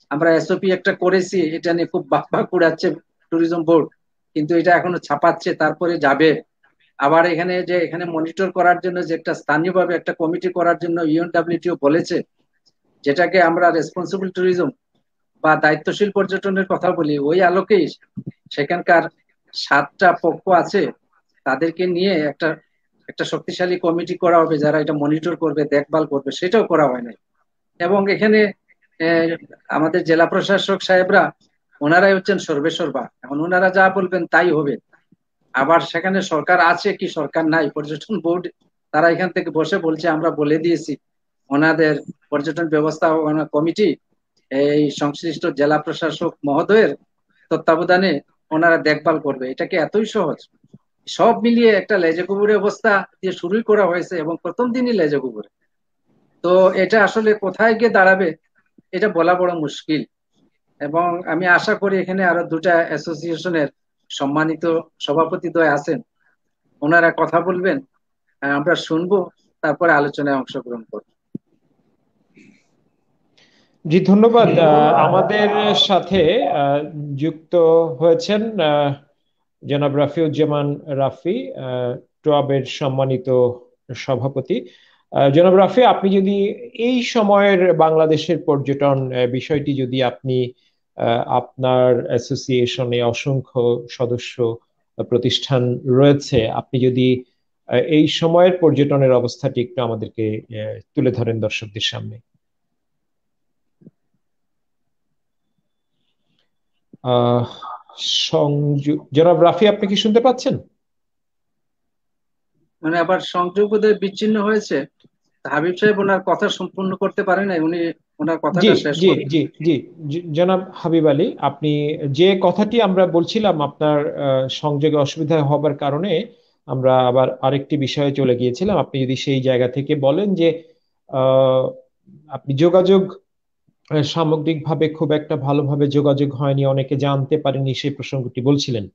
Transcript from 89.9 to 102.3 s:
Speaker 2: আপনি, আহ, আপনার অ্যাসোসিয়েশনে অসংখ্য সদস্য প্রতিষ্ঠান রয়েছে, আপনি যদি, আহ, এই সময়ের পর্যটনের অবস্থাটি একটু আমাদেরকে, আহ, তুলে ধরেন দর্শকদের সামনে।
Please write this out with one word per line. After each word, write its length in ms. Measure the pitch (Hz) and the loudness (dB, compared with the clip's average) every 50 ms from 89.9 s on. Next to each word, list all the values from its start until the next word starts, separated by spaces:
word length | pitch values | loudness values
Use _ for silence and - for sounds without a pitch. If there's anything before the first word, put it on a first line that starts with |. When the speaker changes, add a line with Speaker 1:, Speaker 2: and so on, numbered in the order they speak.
| 127 131 127 | -2 -2 -2
Speaker 2:
আপনি, 500 | 120 120 - - 135 127 127 123 123 127 _ _ _ _ _ _ _ _ | -2 -2 -4 -6 -4 -2 -2 -2 -4 -6 _ _ _ _ _ _ _ _
আহ, 320 | - 110 113 117 120 - - | -4 -2 -2 0 -2 -2 -2
আপনার 800 | 127 123 127 - _ - 131 127 127 127 127 127 123 120 - | -2 -2 -4 -4 _ -4 -2 2 2 4 4 4 2 2 0
অ্যাসোসিয়েশনে 960 | - 135 120 - - 139 120 - - 131 123 123 120 - - 131 120 120 120 120 | -2 -2 -4 -4 -4 -6 -6 -4 -2 0 0 0 0 -2 -4 -4 -4 -2 -2 0
অসংখ্য 840 | 117 117 - - 143 139 135 123 - - 131 120 120 120 120 120 - | -2 -2 -2 -4 -4 -4 -4 -4 -4 -4 -2 0 0 0 -2 -4 -10
সদস্য 640 | - - 127 117 123 117 - - - - 123 113 113 117 _ _ _ _ _ _ _ - 113 - | -8 -6 -4 -4 -4 -6 -6 -8 -6 -4 -4 -4 -4 -6 _ _ _ _ _ _ _ -10 -4 -2
প্রতিষ্ঠান 540 | - 120 - 127 - - - - 143 127 123 123 123 127 | -2 0 0 0 -2 -2 -2 0 0 0 0 0 -2 -2
রয়েছে, 720 | - 139 123 127 139 143 143 139 139 - - 127 110 113 | -2 2 4 6 6 6 6 4 0 -2 0 0 0 0
আপনি 280 | - - - - - 127 | -2 -6 -6 -4 -2 0
যদি, 280 | 120 127 123 127 127 131 127 123 127 - _ _ _ _ _ _ _ | 0 2 2 2 2 2 2 0 -2 -8 _ _ _ _ _ _ _
আহ, 100 | - 120 | -2 0
এই 320 | 123 120 - 160 151 151 143 | 0 2 2 4 4 4 2
সময়ের 500 | - - 170 165 165 175 180 185 180 180 | 0 0 0 2 4 6 6 4 4 4
পর্যটনের 520 | 170 156 139 127 143 139 143 139 139 131 127 | 2 2 4 2 2 2 2 2 4 4 4
অবস্থাটি 480 | - - 156 - - - 135 - - | 4 2 0 -4 -6 -6 -4 -4 -4
একটু 220 | - 185 - - 123 | -4 -4 -4 -6 -4
আমাদেরকে, 420 | 113 113 110 110 95 - - 110 107 107 | -4 -4 -6 -8 -10 -8 -6 -4 -4 -4
আহ, 440 | 113 - - 117 107 107 110 107 107 - _ _ | -6 -10 -12 -12 -10 -10 -10 -10 -12 -16 _ _
তুলে 160 | 147 131 127 | -2 0 0
ধরেন 300 | 120 120 117 110 113 113 | 0 0 -2 -2 -2 -2
দর্শকদের 400 | 110 107 - - - 107 104 110 | -4 -4 -6 -8 -10 -12 -10 -8
সামনে। 380 | - - - 113 107 107 107 113 _ _ | -8 -6 -6 -8 -10 -14 -14 -18 _ _